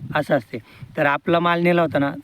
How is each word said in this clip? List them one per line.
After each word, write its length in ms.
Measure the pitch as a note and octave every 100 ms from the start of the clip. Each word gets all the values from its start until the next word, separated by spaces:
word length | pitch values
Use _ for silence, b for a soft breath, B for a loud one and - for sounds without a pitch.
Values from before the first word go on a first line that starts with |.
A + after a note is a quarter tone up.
| -
असं 220 | - - D3+
असते. 220 | - A#2 - B B -
तर 100 | D3+
आपला 340 | C#3+ - E3+
माल 220 | F3 E3+
नेला 200 | F3 F3
होता 160 | E3 D3
ना, 140 | C#3+ C#3